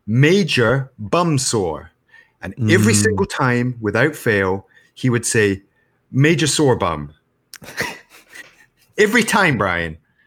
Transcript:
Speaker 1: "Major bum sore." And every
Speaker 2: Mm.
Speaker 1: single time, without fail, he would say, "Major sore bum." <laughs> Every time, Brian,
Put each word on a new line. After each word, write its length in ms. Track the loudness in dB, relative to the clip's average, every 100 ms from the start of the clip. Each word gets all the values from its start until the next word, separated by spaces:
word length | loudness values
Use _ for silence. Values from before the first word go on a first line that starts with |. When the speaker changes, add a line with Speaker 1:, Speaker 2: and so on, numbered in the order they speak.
| -4
Speaker 1:
"Major 840 | 2 4 4 2 2 2 0 -4 -12
bum 400 | -4 -2 0 0
sore." 540 | -2 -2 -4 -6 -12 _ _ -20 _ _
And 120 | -14 -4 2
every 220 | 2 4
Speaker 2:
Mm. 100 | 2
Speaker 1:
single 220 | 2 0 -4
time, 500 | -2 -2 0 -2 -4
without 340 | -4 0 0 -2
fail, 520 | -2 0 0 -4 -8 _ _
he 160 | -6 -2
would 160 | -2 -2
say, 380 | 0 0 0 _ _ _ _ _
"Major 340 | 0 2 2 0
sore 300 | 2 2 2
bum." 340 | 0 -4 -8 -16 _ _ _ -20
<laughs> 1400 | -16 -10 -10 -10 -20 -20 _ -20 -20 _ _ _ _ -2
Every 260 | 2 2
time, 340 | 2 2 2 0
Brian, 400 | -2 -2 -6 -10 _ _